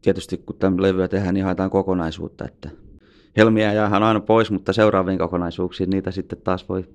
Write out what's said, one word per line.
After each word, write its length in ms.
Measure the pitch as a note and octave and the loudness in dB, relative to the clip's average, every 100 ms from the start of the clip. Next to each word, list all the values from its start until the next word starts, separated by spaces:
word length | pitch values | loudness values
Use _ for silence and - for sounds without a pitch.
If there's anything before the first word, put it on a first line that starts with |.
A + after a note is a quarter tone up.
Tietysti 360 | - G2 - F2 | 0 0 -4 -10
kun 180 | - - | -10 -2
tämän 260 | F#2 F#2 | 0 2
levyä 260 | G2 F#2 F2+ | 2 2 0
tehdään, 260 | F#2+ G2 | 0 -2
niin 100 | F#2+ | -2
haetaan 260 | F#2+ F#2+ F#2+ | -2 -2 0
kokonaisuutta, 720 | F#2+ F#2+ F#2 D#2+ E2+ E2 - | 0 0 -2 -4 -8 -12 -12
että 260 | - _ - - - - _ _ _ - | -16 _ -20 -20 -20 -20 _ _ _ 4
helmiä 360 | A2 A2 G#2+ | 4 4 0
jäähän 300 | G#2 G#2 G2+ | 0 0 2
aina 180 | A2 G#2+ | 2 0
pois, 300 | G2 A2 G#2+ | 2 2 2
mutta 220 | G2+ - | -2 -2
seuraaviin 460 | G2 G#2+ G2 F#2 F#2+ | 2 4 4 0 -2
kokonaisuuksiin 720 | F2 F2+ F2 E2+ F2+ - F#2 | -2 -2 -4 -6 -8 -4 -2
niitä 200 | F#2+ F#2+ | -2 -4
sitten 280 | F#2 F2 F2+ | -8 -10 -8
taas 240 | - F#2 - | -4 -6 -4
voi 160 | F#2+ F#2 | -8 -8